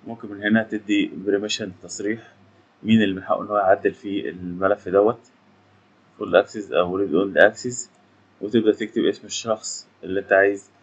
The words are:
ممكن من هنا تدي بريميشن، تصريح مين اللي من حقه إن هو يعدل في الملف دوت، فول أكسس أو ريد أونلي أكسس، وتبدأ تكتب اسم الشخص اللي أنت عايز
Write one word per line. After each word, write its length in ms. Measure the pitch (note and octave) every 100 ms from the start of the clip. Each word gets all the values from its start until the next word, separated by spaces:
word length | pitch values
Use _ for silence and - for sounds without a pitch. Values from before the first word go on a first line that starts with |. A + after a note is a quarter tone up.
| -
ممكن 220 | A2+ A2
من 120 | G2+
هنا 200 | G#2 A2
تدي 480 | A2 G#2+ G2+ G2+ F#2+ D2+ F#2+
بريميشن، 460 | G2+ G#2+ - G#2 F#2
تصريح 500 | F2+ - G#2 A2+ - _ _ _ _ _
مين 180 | - A2
اللي 140 | G#2 F#2
من 80 |
حقه 180 | F#2+ -
إن 60 | G#2
هو 100 | G#2
يعدل 360 | F#2+ G2 G2+
في 360 | - G#2 G2 -
الملف 600 | F2 F2+ F2+ F#2+ G2+ F2+
دوت، 300 | F#2+ G#2 B2 _ _ _ _ _ _ _ _ _ _
فول 160 | G2+ F2
أكسس 360 | G#2 A2 G2
أو 240 | C2 F2+ F#2
ريد 200 | G2+ D2+
أونلي 300 | G2 D#2+ G2
أكسس، 420 | A2 B2 B2 - _ _ _ _ _
وتبدأ 300 | G2+ A2+ G#2+
تكتب 340 | G2+ G#2+ - E2+
اسم 220 | G2+ G#2+
الشخص 600 | - A#2 G#2+ - - - _
اللي 160 | F2 F#2+
أنت 140 | F#2+
عايز 360 | G2 G2+ G2 - _